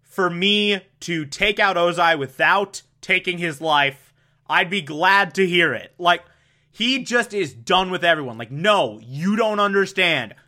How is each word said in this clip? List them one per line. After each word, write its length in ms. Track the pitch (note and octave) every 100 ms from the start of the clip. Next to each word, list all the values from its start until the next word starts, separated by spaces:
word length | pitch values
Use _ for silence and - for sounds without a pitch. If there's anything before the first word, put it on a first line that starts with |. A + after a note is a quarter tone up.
for 300 | _ - F3+
me 500 | E3+ G3 G#3 G#3 G3 - _
to 260 | - E3+ D3
take 320 | - G3+ G#3+
out 160 | G#3
Ozai 420 | F3 F3 E3+ E3+ D#3+
without 680 | C3 - D#3 F#3 G3 - _ _
taking 380 | - F#3 F#3 F3
his 220 | E3+ C#3+
life, 540 | D#3+ D3 C#3 C#3 _ _ _ _ _
I'd 220 | D#3+ F#3
be 100 | G3
glad 540 | D3 D3+ F#3 G3 G3
to 100 | D#3+
hear 300 | F#3+ F3 E3
it." 180 | A#2 F2+ _
Like, 240 | F3 F3 - _ _ _ _
he 320 | - A3+ C4+
just 320 | B3 A#3+ A3+
is 180 | G3+ E3
done 380 | A2+ A#2 F#3 F#3
with 140 | F3+
everyone. 340 | E3+ D#3+ C#3 A2+
Like, 140 | A2+
"No, 480 | C3+ F#3 G3+ C#3 G#2+
you 320 | A2+ C3+ F3+
don't 240 | G#3+ A3+ G#3
understand. 760 | G3+ G3 F#3+ - F3+ D3+ A2+ -